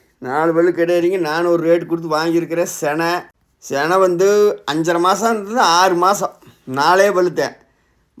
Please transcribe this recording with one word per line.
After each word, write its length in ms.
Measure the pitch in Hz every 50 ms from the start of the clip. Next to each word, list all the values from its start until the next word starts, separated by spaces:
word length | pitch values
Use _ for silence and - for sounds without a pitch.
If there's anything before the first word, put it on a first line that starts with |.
| _ _ _ _
நாலு 360 | 135 127 135 151 160 165 160
பல்லு 160 | 165 170 180
கெடேரிங்க. 480 | 170 170 170 170 175 175 170 175 196 190
நானும் 320 | 165 151 156 165 175 175
ஒரு 180 | 170 170 160 165
ரேட்டு 160 | 170 175 165
கொடுத்து 300 | 165 170 165 170 160 156
வாங்கியிருக்கிறேன். 460 | 156 160 165 165 170 165 143 165 165
செனை, 440 | 180 180 - - 160 147 147 160 165 170 175 175 - - _ _ _ _ _ _
செனை 400 | - - 139 139 147 160 185 190
வந்து 600 | 190 185 175 170 190 202 208 208 208 208 208 - - -
அஞ்சரை 280 | 143 160 160 175 170 170
மாசம் 320 | 170 185 190 180 220 226
இருந்தது, 280 | 233 214 196 196 226 254
ஆறு 340 | 214 170 165 175 185 190 180
மாசம். 420 | 170 175 190 202 156 185 - - _ _ - - _ _
நாலே 460 | - 131 139 147 165 185 190 202 208
பல்லு 220 | 180 185 180 175
தான். 220 | 143 151 139 - - - _ _ _ _ _ _ _ _ _ _ _ -